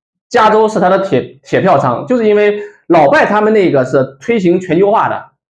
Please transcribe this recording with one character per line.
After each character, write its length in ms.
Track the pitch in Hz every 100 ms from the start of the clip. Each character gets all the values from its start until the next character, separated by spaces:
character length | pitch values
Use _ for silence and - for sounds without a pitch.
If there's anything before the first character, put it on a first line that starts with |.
| _ _ _
加 180 | 240 214
州 180 | 220 220
是 140 | 214
他 80 | -
的 100 | 196
铁， 380 | 190 131 - -
铁 160 | - -
票 160 | 185 151
仓， 280 | 135 120 127
就 100 | 254
是 100 | 214
因 80 |
为 240 | 208 208 208 - - -
老 220 | 170 147
拜 160 | 302 240
他 140 | 208
们 120 | 214
那 180 | 214 170
个 140 | 135
是 320 | 127 143 131 -
推 200 | - 233
行 180 | 175 180
全 200 | 185 165
球 120 | 202
化 180 | 214 131
的 140 | 104 - _ _